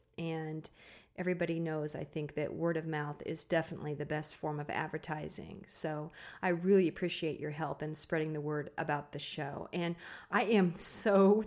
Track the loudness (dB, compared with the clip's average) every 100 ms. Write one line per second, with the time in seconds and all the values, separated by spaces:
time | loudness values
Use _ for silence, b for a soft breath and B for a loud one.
0 | _ -6 -4 -4 -4 -6 -10 B B B
1 | B -6 -2 0 0 0 0 -2 -2 -4
2 | -6 -6 -4 -2 -4 0 0 0 -2 -2
3 | -4 -6 -6 -6 0 0 0 -4 -6 -4
4 | -2 -4 -4 -6 -4 -4 -4 -4 -4 -6
5 | -6 -6 -6 -10 -12 -14 -12 -8 -4 -4
6 | -6 B B B 0 2 6 6 6 2
7 | -2 -2 -2 -2 -4 -4 -4 -4 -6 -6
8 | -2 0 0 -2 -2 -2 -4 -6 -2 -2
9 | -4 -10 -8 -6 -6 -6 -6 -2 -2 -2
10 | B B B 0 4 6 6 2 -4 0
11 | 6 8 10 8